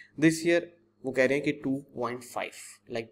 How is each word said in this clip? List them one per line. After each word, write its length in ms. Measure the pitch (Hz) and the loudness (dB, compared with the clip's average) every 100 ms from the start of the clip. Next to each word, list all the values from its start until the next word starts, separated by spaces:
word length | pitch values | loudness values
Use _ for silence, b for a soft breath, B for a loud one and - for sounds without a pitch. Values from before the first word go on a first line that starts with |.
| B - | B 2
This 240 | 160 160 170 | 4 4 2
year 160 | 170 - - _ _ | 2 0 -10 _ _
वो 80 | 131 | -4
कह 120 | 127 | 2
रहे 100 | 127 | 4
हैं 100 | 139 | 2
कि 80 | 147 | 0
टू 240 | 147 139 135 139 - | -2 -4 -4 -6 -8
पॉइंट 280 | 120 123 | -6 -6
फ़ाइव, 260 | - 104 95 - - - - | -10 -8 -8 -10 -20 -20 -10
like 140 | 117 113 | -8 -8